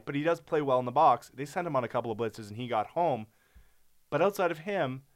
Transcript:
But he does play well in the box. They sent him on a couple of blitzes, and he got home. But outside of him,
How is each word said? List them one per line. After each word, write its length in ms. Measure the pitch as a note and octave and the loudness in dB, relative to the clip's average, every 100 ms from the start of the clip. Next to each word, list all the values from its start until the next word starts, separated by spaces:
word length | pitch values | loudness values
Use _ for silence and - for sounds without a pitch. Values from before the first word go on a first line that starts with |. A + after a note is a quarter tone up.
| - | -2
But 80 | |
he 100 | C#3+ | -2
does 160 | D#3 E3 | 0 0
play 220 | - D#3+ | 0 -2
well 180 | C#3 B2+ | 2 2
in 60 | B2 | 2
the 60 | |
box. 400 | B2 D#3+ B2 - | 4 6 4 0
They 120 | B2 C#3+ | -12 -8
sent 200 | F#3 F3 | -6 -2
him 100 | C3+ | -2
on 80 | |
a 40 | A#2 | 0
couple 240 | B2 A#2 | -2 -2
of 60 | G#2+ | -2
blitzes, 320 | A2+ G#2+ G#2 | -4 -6 -12
and 80 | G#2 | -10
he 100 | B2 | -2
got 200 | A2+ G2+ | -2 0
home. 380 | - E3+ A#2 G#2+ _ _ - - _ _ _ _ | 0 0 -2 -6 _ _ -20 -20 _ _ _ _
But 100 | C#3+ | 2
outside 300 | F#3+ G3 F3 | 2 2 0
of 80 | D#3 | -2
him, 420 | F3 G3 C#3 C3 - | -4 -2 -2 -4 -12